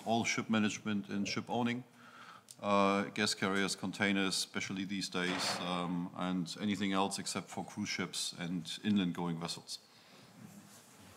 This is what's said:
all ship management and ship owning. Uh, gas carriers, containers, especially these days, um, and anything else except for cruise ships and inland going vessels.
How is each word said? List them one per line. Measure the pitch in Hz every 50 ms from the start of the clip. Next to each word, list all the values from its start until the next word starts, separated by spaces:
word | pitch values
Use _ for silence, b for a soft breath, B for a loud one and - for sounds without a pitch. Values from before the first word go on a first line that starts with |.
| -
all | 110 113 113 107
ship | - - - 113 -
management | 113 110 104 104 92 - - 110 104 101 98 -
and | 101 101 101 92
ship | - 117 107 -
owning. | 98 117 123 117 120 123 127 - B B B B B B B B B B B B - -
Uh, | - 101 101 101 101 98 98 101 101 - -
gas | - 104 104 -
carriers, | - - 98 95 98 98 92 -
containers, | - - 98 87 - 107 101 101 98 98 95 92
especially | - - - - 101 - - 107 98 101
these | 95 101 95 85 -
days, | - 92 90 90 92 90 - - - 90 90 90
um, | 90 90 87 87 90 87 87 95 - -
and | 90 92 90 92 85 82 - -
anything | 104 104 101 92 107 98
else | 98 95 98 98 - -
except | 90 - - 101 90 -
for | - - 90
cruise | - - - 104 95
ships | - - 95 85 - - - - - -
and | 87 85 90 90 80 - - - -
inland | 107 104 101 92 87 82
going | 90 87 87 85 80
vessels. | 82 82 - - - - - - - B B B B B B B B B B B - - - - - - - - - - - - - - -